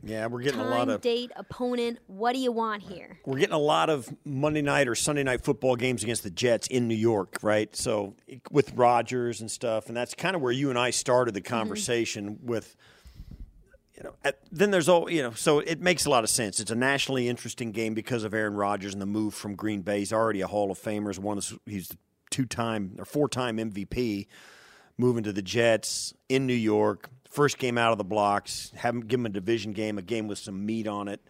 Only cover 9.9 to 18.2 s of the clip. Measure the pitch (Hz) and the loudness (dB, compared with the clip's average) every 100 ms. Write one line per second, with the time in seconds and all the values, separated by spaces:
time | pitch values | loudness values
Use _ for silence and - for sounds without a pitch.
9.9 | 120 123 - 170 185 127 127 139 120 123 | -6 -6 -4 -2 0 0 0 0 2 2
10.9 | - - 123 120 98 - 120 107 107 104 | 0 2 4 4 -2 -2 -2 -2 -2 0
11.9 | 120 110 113 101 107 123 113 - _ _ | 0 0 -2 -6 -8 -4 -4 -4 _ _
12.9 | - - - - - - - _ - _ | -20 -20 -20 -18 -16 -18 -20 _ -20 _
13.9 | - - - 147 - - 156 208 190 151 | -18 -18 -6 -4 -4 -6 0 4 4 6
14.9 | 175 165 165 123 110 - 147 160 156 180 | 6 6 0 0 0 4 4 4 0 2
15.9 | 175 151 127 107 - 107 92 101 113 131 | 2 4 4 4 2 0 -2 -4 0 2
16.9 | 139 - 135 120 120 117 - 117 104 113 | 2 0 0 0 -2 -6 -8 -6 -2 -2
17.9 | 110 - 123 | -2 -2 -2